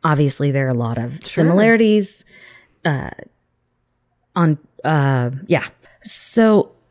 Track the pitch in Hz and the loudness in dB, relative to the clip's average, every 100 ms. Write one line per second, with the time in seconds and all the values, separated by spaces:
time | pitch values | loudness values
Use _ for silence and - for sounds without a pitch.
0 | 165 147 143 - 143 139 135 120 117 117 | 0 0 0 0 -2 -2 -2 -2 -4 -6
1 | 117 147 - - 160 175 220 226 220 214 | -8 -10 -6 0 2 4 4 4 2 2
2 | 196 - - - - - _ _ 170 139 | 2 -2 -6 -20 -20 -20 _ _ -4 -4
3 | - - - _ _ _ _ _ _ _ | -6 -14 -20 _ _ _ _ _ _ _
4 | _ _ _ - 165 151 _ _ - 156 | _ _ _ -2 -2 -2 _ _ -4 0
5 | 139 131 123 131 - 160 - _ _ _ | 0 0 -4 -6 -4 -4 -4 _ _ _
6 | - - - - 226 214 - _ _ | -4 -2 0 2 4 2 0 _ _